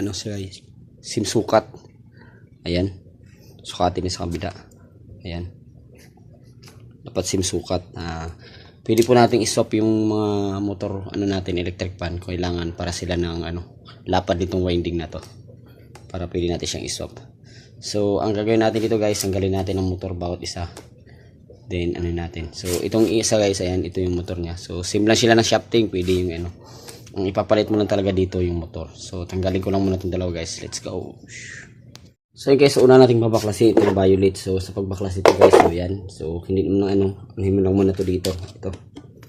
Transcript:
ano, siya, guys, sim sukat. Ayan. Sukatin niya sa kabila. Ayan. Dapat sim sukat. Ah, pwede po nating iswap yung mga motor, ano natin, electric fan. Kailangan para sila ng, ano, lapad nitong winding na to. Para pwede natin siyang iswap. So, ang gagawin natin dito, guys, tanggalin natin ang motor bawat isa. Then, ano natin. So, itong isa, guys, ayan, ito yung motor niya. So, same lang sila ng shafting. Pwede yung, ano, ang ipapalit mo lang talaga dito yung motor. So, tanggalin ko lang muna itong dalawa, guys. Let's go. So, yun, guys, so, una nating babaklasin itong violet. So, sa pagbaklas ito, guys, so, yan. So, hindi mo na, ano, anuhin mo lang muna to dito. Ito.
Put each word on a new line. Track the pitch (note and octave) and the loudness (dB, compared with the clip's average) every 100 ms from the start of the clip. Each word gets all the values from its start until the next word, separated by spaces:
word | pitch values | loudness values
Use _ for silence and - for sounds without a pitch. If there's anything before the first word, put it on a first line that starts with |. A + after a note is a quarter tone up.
ano, | G2+ G2 | -4 -6
siya, | A2 G2+ | -8 -8
guys, | F#2+ - - - - - | -10 -14 -20 -20 -20 -20
sim | - - G#2 | -8 -4 -2
sukat. | A#2 - A2 - - - - - - - - - - | 0 4 2 2 -6 -20 -20 -20 -20 -20 -20 -20 -12
Ayan. | E2+ F2 G2 - - - - - - - | -4 -2 -2 -6 -18 -20 -20 -20 -20 -20
Sukatin | - - F2+ F2+ F2+ | -12 -2 -2 0 -4
niya | - | -4
sa | |
kabila. | F2 E2 F2 - - - - - - - | -6 -6 -8 -12 -18 -20 -20 -20 -20 -16
Ayan. | F2+ E2+ F2 - - - - - - - - - - - - - - - | -12 -10 -10 -14 -20 -20 -20 -20 -20 -20 -20 -20 -20 -20 -20 -20 -20 -20
Dapat | - F#2+ F#2 | -10 -6 -2
sim | F#2+ | -2
sukat. | F2+ F2 - F2+ - | -2 -4 -4 -6 -6
Ah, | - E2+ E2 E2 - - - - - - | -12 -10 -10 -10 -14 -20 -20 -20 -10 0
pwede | A2 | 2
po | A#2 | 4
nating | A#2+ A#2 A#2 | 6 6 4
iswap | A2 - A2+ G#2+ | 0 0 0 0
yung | A2 A2 A2 | 2 2 0
mga | G#2+ G#2 G2+ G2+ F#2+ | 0 0 -2 -2 -4
motor, | G2+ G2 G2+ G2 F#2+ | -4 -4 -6 -8 -8
ano | - G2 | -4 -2
natin, | F#2+ F#2+ F2+ | -2 -2 -4
electric | F2+ F2+ F#2 - | -4 -6 -8 -6
fan. | F2 F2 | -8 -8
Kailangan | F2+ F2+ F2+ F2 E2 | -8 -4 -4 -4 -6
para | E2+ F2 | -6 -6
sila | F2 F2 F2 | -6 -4 -2
ng, | F2 E2 | -4 -4
ano, | E2 F2 - - - - | -8 -8 -12 -18 -20 -14
lapad | - F#2 - F2 | -4 -2 0 -2
nitong | F2+ F#2+ F2+ | -2 -2 0
winding | F2 E2+ E2+ | 0 -2 -4
na | D#2 | -6
to. | D2+ - - - - - - - - - | -10 -14 -20 -20 -20 -20 -20 -20 -20 -14
Para | F2+ F2 | -10 -6
pwede | F2+ F2 | -2 -2
natin | E2+ D2+ | -2 -4
siyang | C#2+ | -6
iswap. | A1 - E2 - - - - - - - | -8 -8 -10 -14 -20 -20 -20 -20 -20 -16
So, | - G#2 G2+ G2 | -6 -2 0 0
ang | G#2+ G#2 | 0 0
gagawin | G#2+ A2+ | 2 4
natin | A2 G#2+ | 4 2
dito, | G#2+ A2 | 0 2
guys, | G#2 G#2 | 0 0
tanggalin | G2 F#2+ F#2+ F#2+ | -2 0 0 0
natin | F#2+ F#2+ | -2 -2
ang | F#2+ | -2
motor | F2+ F#2 | -4 -6
bawat | F2 F2 F2 | -8 -6 -6
isa. | - F#2 E2+ - - - - - - - - - - | -8 -8 -10 -12 -20 -20 -20 -20 -20 -20 -20 -20 -8
Then, | F2+ E2+ F2 | -4 -4 -2
ano | F2 | -4
natin. | E2+ E2+ E2+ D#2+ | -4 -6 -10 -12
So, | - F2+ | -8 -4
itong | F2 F#2+ A2 G#2+ | -2 0 2 2
isa, | A2 G#2+ G#2+ | 2 2 2
guys, | G2+ F#2 | 2 0
ayan, | F2+ F#2 | 0 -2
ito | E2 F#2+ | -2 -2
yung | F2+ F2 | -2 -2
motor | F2+ F2+ | -4 -6
niya. | E2+ E2+ | -6 -8
So, | - F2 | -10 -8
same | F2 G#2 G#2+ | -4 0 4
lang | A2+ | 4
sila | A#2 | 6
ng | A#2 | 6
shafting. | A2+ A2 - A#2 G#2+ | 4 0 2 0 0
Pwede | F#2 F2+ F#2 | 0 0 0
yung, | F2+ E2 | 0 -4
ano, | F2 - - - - - - - | -8 -12 -20 -20 -20 -20 -12 -6
ang | |
ipapalit | F#2+ G2+ G2 G#2+ G2+ | -2 0 2 2 2
mo | G#2+ | 2
lang | G2+ | 2
talaga | G#2 G2 | 0 2
dito | F#2+ F#2 F#2 | 0 0 0
yung | F2 E2+ | -2 -2
motor. | E2 E2+ D#2+ | -6 -10 -12
So, | - - F2+ | -14 -14 -12
tanggalin | E2+ F#2 F#2 F#2+ | -8 -4 -2 -2
ko | F#2 | 0
lang | G2 | 0
muna | F#2+ F#2 | 0 0
itong | F#2 | -2
dalawa, | F2+ F2+ E2+ | -4 -4 -4
guys. | E2 - | -8 -10
Let's | - - | -10 -10
go. | - F#2 - - - - - - - - - - - _ _ - | -10 -10 -10 -14 -20 -18 -16 -18 -20 -20 -20 -20 -20 _ _ -4
So, | - | 2
yun, | C#3 | 4
guys, | C#3 B2 | 4 6
so, | |
una | B2+ C3 | 8 10
nating | B2 A#2 | 10 6
babaklasin | A2+ A2 G#2+ G2+ A2+ | 2 2 0 2 4
itong | G2+ G#2 F#2+ | 6 4 4
violet. | F#2+ F#2+ G2 F#2+ | 4 4 4 0
So, | - F#2+ | -4 -4
sa | F#2 G#2 | -4 -6
pagbaklas | G2 F#2+ G2 F#2+ | -6 -4 -6 2
ito, | - - | 4 8
guys, | F#2+ F#2 | 8 8
so, | E2 | 6
yan. | E2+ F2+ G2 F#2 | 2 -4 -6 -10
So, | - D#2+ E2+ | -10 -8 -6
hindi | E2+ F#2+ F2+ | -2 -2 2
mo | G2 | 2
na, | G2 | 2
ano, | G2+ G2 G2 - - | 2 2 -2 -10 -4
anuhin | F#2+ G2 | 0 2
mo | |
lang | F#2+ | 4
muna | G2 G2 F#2+ | 4 4 2
to | |
dito. | F#2 F#2 F#2+ F2 - - | 0 0 -2 -4 -8 -12
Ito. | F#2 - - - - - | -10 -10 -14 -20 -20 -20